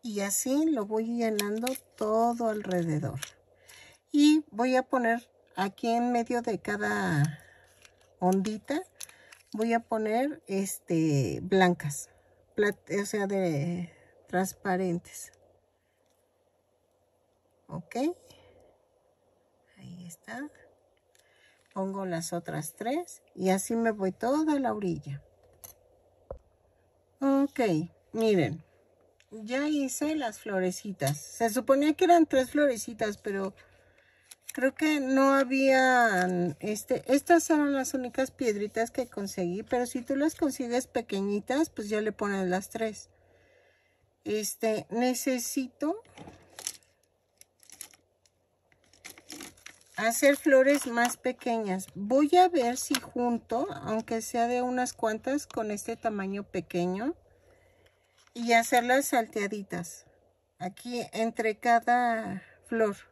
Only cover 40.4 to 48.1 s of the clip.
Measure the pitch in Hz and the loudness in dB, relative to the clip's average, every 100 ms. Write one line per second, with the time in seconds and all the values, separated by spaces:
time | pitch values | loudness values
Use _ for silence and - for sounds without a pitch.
40.4 | 302 - 240 240 - 262 233 196 196 202 | -4 -4 -4 -4 -2 -6 -4 -4 -2 -4
41.4 | - 262 320 - 208 214 214 208 202 196 | -2 -2 -2 -4 -4 -2 -2 -2 -2 0
42.4 | 185 185 196 220 220 214 - _ _ _ | 0 0 -2 -4 -6 -6 -18 _ _ _
43.4 | _ _ _ _ _ _ _ _ - 214 | _ _ _ _ _ _ _ _ -4 -4
44.4 | 202 - 226 220 - 233 247 247 - 254 | -4 -2 -2 -2 -4 -2 0 0 -2 -2
45.4 | 240 - 254 _ 294 403 - - - - | -2 -4 -6 _ -6 -6 -10 -20 -20 -20
46.4 | - - - - _ _ _ _ _ _ | -20 -12 -12 -12 _ _ _ _ _ _
47.4 | _ _ _ - - _ _ | _ _ _ -20 -20 _ _